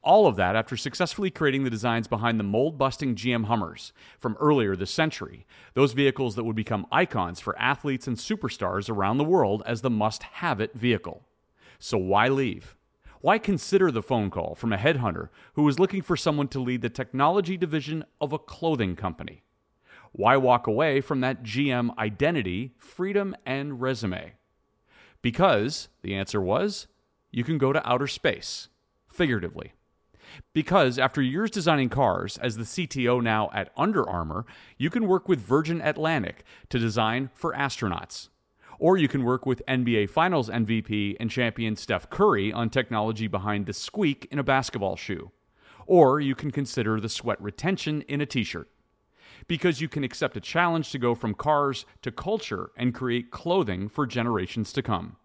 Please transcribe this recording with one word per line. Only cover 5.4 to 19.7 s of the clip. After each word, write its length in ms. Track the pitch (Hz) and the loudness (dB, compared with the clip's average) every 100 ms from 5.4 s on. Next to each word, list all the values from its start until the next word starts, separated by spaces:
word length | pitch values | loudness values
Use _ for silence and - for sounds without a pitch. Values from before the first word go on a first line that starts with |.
| - - - | -20 -20 -6
those 180 | - 143 | 2 4
vehicles 420 | 120 139 131 127 | 4 2 2 -4
that 80 | 107 | -2
would 140 | 117 110 | -2 -2
become 320 | 107 107 - | -2 -4 2
icons 480 | 143 180 117 87 90 | 2 2 0 -2 -4
for 180 | - - | -8 -2
athletes 520 | 120 139 147 131 - | 0 0 -2 -4 -4
and 80 | 113 | -6
superstars 760 | - 208 120 - 92 95 98 | -4 -4 -4 -4 -2 -2 -2
around 280 | 104 98 123 | 0 2 2
the 60 | |
world 380 | 151 180 110 104 | 4 4 4 2
as 180 | 113 117 | -2 -2
the 80 | 127 | 0
must-have-it 840 | 110 107 - - - 175 107 113 | 2 0 -2 -14 -6 -4 -2 -4
vehicle. 480 | 113 123 107 87 - _ _ _ _ - _ | 0 0 2 -2 -14 _ _ _ _ -20 _
So 200 | - 107 | -2 -2
why 280 | 92 98 120 | 2 4 4
leave? 480 | 135 127 - - _ _ _ - - | 2 0 -4 -14 _ _ _ -20 -4
Why 180 | 156 220 | 2 2
consider 540 | 220 175 - 196 185 | 2 -2 2 4 4
the 100 | 117 | 2
phone 260 | - 120 101 | 0 0 0
call 280 | 90 82 82 | -2 -6 -4
from 160 | 117 | -2
a 40 | 98 | 2
headhunter 520 | 135 143 113 85 82 - - | 2 2 -2 -4 -10 -16 -10
who 100 | - | 2
was 160 | 151 139 | 2 4
looking 240 | 190 196 | 2 0
for 140 | - 170 | -2 0
someone 320 | 165 147 143 | 0 0 -2
to 100 | 135 | -2
lead 240 | 123 127 | -2 -2
the 80 | 113 | -4
technology 680 | - 127 131 147 196 170 185 | -6 -6 2 2 2 -2 -4
division 480 | 170 156 135 160 - _ | -2 -2 -4 -8 -8 _
of 120 | 147 | -6
a 80 | 147 | -6
clothing 560 | - - 165 143 98 85 | -10 -4 -2 0 0 -2
company? 480 | 92 82 76 - _ _ _ | -6 -8 -14 -16 _ _ _